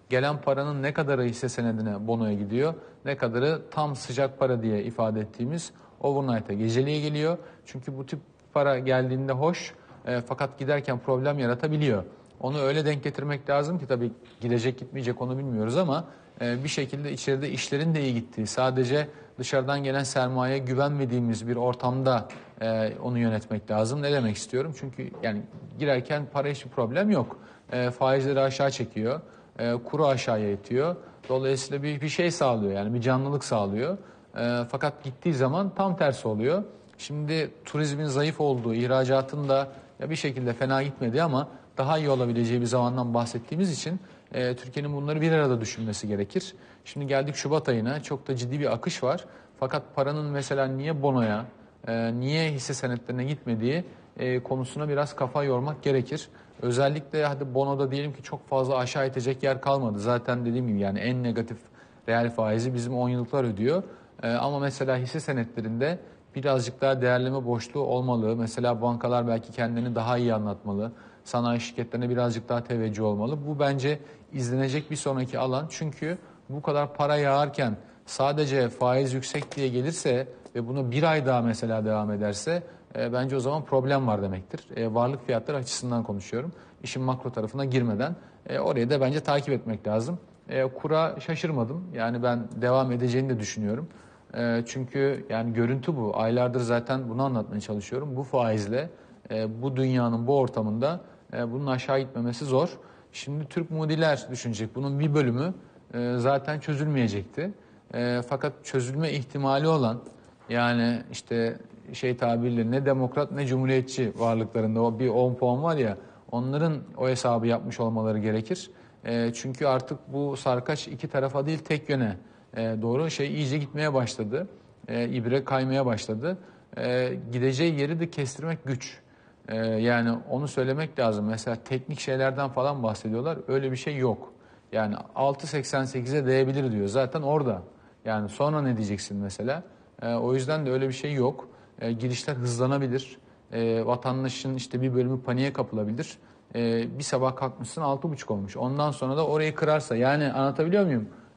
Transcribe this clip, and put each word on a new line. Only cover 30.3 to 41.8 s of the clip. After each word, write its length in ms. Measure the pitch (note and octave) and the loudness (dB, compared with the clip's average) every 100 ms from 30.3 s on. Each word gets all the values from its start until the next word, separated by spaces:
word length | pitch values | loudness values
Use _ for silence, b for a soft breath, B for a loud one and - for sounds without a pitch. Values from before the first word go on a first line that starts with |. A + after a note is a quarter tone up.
| A2 G#2 | 0 0
itiyor. 460 | G2 - A#2+ D#3 F3 B B - | -2 -2 0 0 -2 B B -2
Dolayısıyla 540 | C3 C3+ C3+ - C#3 | 0 2 0 -2 -4
bir, 180 | D3 D3 | -4 -4
bir 80 | B2 | -2
şey 220 | - F3 | 0 0
sağlıyor, 420 | E3+ C3+ A#2 G2+ | 4 2 4 2
yani 220 | G2 G#2 | 0 0
bir 60 | A#2+ | 0
canlılık 440 | A#2+ C3 C#3 C#3+ | 2 2 2 -2
sağlıyor. 540 | - A2+ G2 G#2 C#3+ G3 B B B - | 0 0 2 0 -2 -4 B B B -4
E, 260 | A#2+ A#2+ A#2+ | 0 0 -2
fakat 340 | C3+ D3+ - | -2 -2 -4
gittiği 300 | C#3 B2+ F3 | -10 -4 0
zaman 400 | C#3 D3 D#3+ G3+ | 4 4 2 0
tam 220 | F#3+ G3 E3+ | 0 0 4
tersi 320 | D3+ C3 A2+ | 2 2 0
oluyor. 340 | G#2+ B2 F#3 G#3 B B - | 0 2 2 0 B B -16
Şimdi 520 | - D3 D3+ D#3+ D3+ - | -8 -4 -2 0 -2 -6
turizmin 400 | - D3 D3+ C#3+ | -6 -2 0 0
zayıf 360 | D#3 C3+ D3+ D#3 | 0 2 2 2
olduğu, 340 | D3 B2+ A2+ | 2 2 0
ihracatın 760 | A2+ B2 C3 B2+ C3+ C3 D3 C#3 | 2 4 4 4 4 2 -2 2
da 200 | C3+ C#3 B B B | 2 2 B B B
ya 100 | C#3+ | -6
bir 60 | D#3 | -4
şekilde 360 | D3+ B2+ B2 | -4 -2 -2
fena 300 | A#2 C3 C3+ | 0 2 2
gitmedi 400 | C#3 C3+ A#2+ C3 | 0 -2 0 2
ama 260 | E3 C3 C#3+ B B | 2 2 -2 B B
daha 200 | - | -2